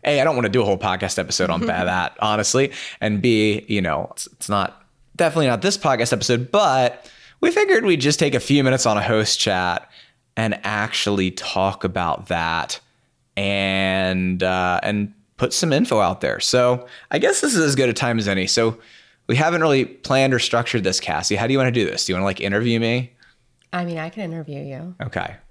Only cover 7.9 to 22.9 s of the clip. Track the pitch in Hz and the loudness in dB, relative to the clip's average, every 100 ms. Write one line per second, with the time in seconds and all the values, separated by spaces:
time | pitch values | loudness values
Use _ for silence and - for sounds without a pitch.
7.9 | 165 135 147 147 131 - 143 131 131 123 | 2 2 2 2 0 2 2 4 2 2
8.9 | 104 101 110 107 - - 92 90 85 - | 2 2 0 2 0 0 0 0 -2 -6
9.9 | - - _ _ - 113 98 101 104 110 | -20 -20 _ _ -4 -2 -2 -4 -4 -2
10.9 | - - 101 92 92 - - 98 95 95 | -2 -2 0 0 -2 -6 -2 -2 -2 -4
11.9 | 92 85 73 - 87 82 82 73 - _ | -2 -2 -4 -4 -2 -2 -2 -4 -10 _
12.9 | _ _ _ _ - 98 98 98 95 95 | _ _ _ _ -6 -2 0 0 0 0
13.9 | 95 92 92 92 90 92 92 90 90 - | 0 0 0 -2 0 0 0 0 0 -2
14.9 | 104 101 - _ _ 127 - 170 143 240 | -2 -4 -8 _ _ -4 -2 0 0 2
15.9 | 110 92 92 67 55 - 127 123 123 - | 2 0 0 -4 -2 0 2 2 0 -4
16.9 | - - 160 - 392 302 226 156 135 131 | -20 -6 0 0 0 0 2 2 4 2
17.9 | 113 127 113 101 95 92 - 113 113 - | 2 0 0 0 0 0 2 2 0 -14
18.9 | - _ _ _ 120 156 170 160 139 127 | -20 _ _ _ 2 2 2 2 2 0
19.9 | - - 135 135 123 - 117 117 117 95 | -6 -2 2 4 2 2 0 0 0 0
20.9 | 92 - 78 85 101 117 135 127 123 95 | -2 -2 -4 -2 -2 2 2 2 2 0
21.9 | - - 92 98 95 98 101 120 117 113 | -2 -2 0 -2 -2 -2 0 0 0 0